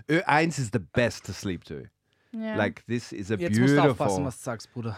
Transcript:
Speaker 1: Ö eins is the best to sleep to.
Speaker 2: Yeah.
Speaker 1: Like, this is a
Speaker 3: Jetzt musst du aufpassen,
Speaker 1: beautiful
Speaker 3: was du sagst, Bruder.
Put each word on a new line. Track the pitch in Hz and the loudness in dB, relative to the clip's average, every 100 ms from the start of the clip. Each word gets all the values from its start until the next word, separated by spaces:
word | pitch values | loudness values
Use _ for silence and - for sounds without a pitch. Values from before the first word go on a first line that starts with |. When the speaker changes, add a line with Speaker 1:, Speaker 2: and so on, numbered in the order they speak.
| - | 0
Speaker 1:
Ö | 160 - | 2 4
eins | 151 170 147 | 4 2 0
is | 113 | -2
the | 117 | -2
best | 82 - 117 - - | -2 0 0 0 -10
to | |
sleep | 95 101 85 - | -8 -6 -6 -8
to. | 73 - _ _ _ _ | -12 -14 _ _ _ _
Speaker 2:
Yeah. | 226 220 214 | -10 -4 0
Speaker 1:
Like, | 120 - - | -2 -2 -6
this | 120 - | -6 -6
is | 107 98 | -10 -4
a | 104 | -2
Speaker 3:
Jetzt | 92 107 | 2 4
musst | 131 143 | 6 6
du | |
aufpassen, | 151 110 | 4 4
Speaker 1:
beautiful | 135 98 139 | 0 0 -2
Speaker 3:
was | - | -6
du | |
sagst, | - 113 - | -10 -10 -10
Bruder. | 123 113 | -8 -8